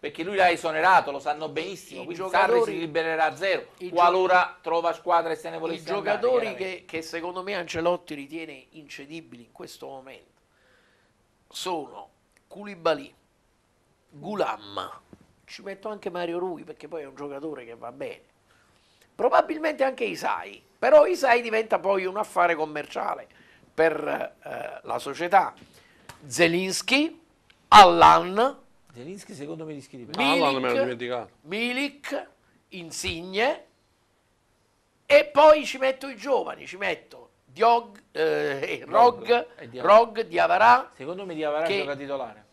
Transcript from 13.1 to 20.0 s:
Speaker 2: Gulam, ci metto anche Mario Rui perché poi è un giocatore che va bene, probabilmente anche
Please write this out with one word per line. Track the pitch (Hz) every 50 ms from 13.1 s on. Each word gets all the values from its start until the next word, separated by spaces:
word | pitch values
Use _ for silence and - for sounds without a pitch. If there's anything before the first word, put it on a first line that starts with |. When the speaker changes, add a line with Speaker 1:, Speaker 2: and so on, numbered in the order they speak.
| _ _ _ _ _ _ _ _ _ _ _ _ _ _ _ _ _ _ _ _
Speaker 2:
Gulam, | _ 147 147 175 208 202 160 117 110 107 104 101 101 98 92 - - - _ _ - _ _ _ _ _ _
ci | _ - - 202
metto | 196 196 190 - 220
anche | 214 202 - 202
Mario | 170 175 175 170 170 175
Rui | 175 190 175 - -
perché | 151 151 _ - 147
poi | 175 160
è | 147 139
un | 135
giocatore | 131 143 147 143 139 143 160 156 135 123
che | 117 117
va | 117 117 117
bene, | 131 139 143 123 - - _ _ _ _ _ _ _ _ _ _ _ _ _ _ _ _ _ _ _
probabilmente | - 214 254 311 320 320 - 311 311 311 320 302 233 269
anche | 269 262 254